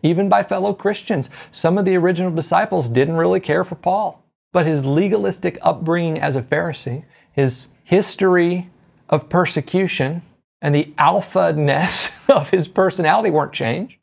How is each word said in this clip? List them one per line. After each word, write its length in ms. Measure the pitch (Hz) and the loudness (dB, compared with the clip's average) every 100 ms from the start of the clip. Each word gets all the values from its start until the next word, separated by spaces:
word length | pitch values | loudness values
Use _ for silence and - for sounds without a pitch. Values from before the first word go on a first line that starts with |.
even 280 | 160 170 202 | 2 2 2
by 120 | 202 | 2
fellow 300 | 196 190 196 | 0 -2 -2
Christians. 560 | 196 202 202 - 190 127 - - | -2 -2 -4 -4 -4 -4 -12 -20
Some 260 | - 165 185 | -2 0 2
of 80 | |
the 120 | 190 185 | 2 2
original 340 | 170 175 185 | 2 0 -2
disciples 580 | 160 151 170 214 180 123 | -2 0 0 0 -2 0
didn't 280 | 117 143 165 | 0 2 2
really 240 | 170 185 | 2 0
care 240 | - 151 | 0 -2
for 100 | 180 | -2
Paul. 500 | - - 190 202 - _ _ _ | -4 -2 -2 -4 -8 _ _ _
But 140 | 185 | 0
his 220 | 160 151 135 | 0 0 0
legalistic 720 | 147 196 208 196 - 180 - | 2 2 0 -2 -2 -6 -2
upbringing 580 | - - 165 170 170 160 | -2 0 -2 0 -2 -2
as 180 | 147 135 | -2 -4
a 60 | |
Pharisee, 640 | 123 147 170 147 - 127 - _ _ | -2 -2 -2 -6 -10 -10 -12 _ _
his 360 | - 135 123 - _ | -2 -2 -2 -16 _
history 880 | _ 180 208 - 190 180 170 175 180 _ _ _ _ | _ 0 0 0 2 4 2 -2 -8 _ _ _ _
of 180 | 151 - | -4 0
persecution, 920 | 175 175 - - 180 185 - 135 170 - _ _ _ | 0 0 -2 -2 -2 -2 -2 -4 -4 -12 _ _ _
and 120 | 147 | 0
the 200 | 147 151 - | 0 -2 2
alpha-ness 1160 | 147 190 - 190 175 151 147 139 175 - - - | 2 2 -2 0 0 2 0 0 -2 -4 -6 -6
<laughs> 80 | - | 2
of 220 | - 139 | 2 4
his 180 | 190 151 | -2 0
personality 600 | - 190 170 156 196 220 | 0 0 2 0 2 2
weren't 220 | 156 143 | 0 -2
changed. 440 | - 117 139 247 _ | -4 -4 -4 -6 _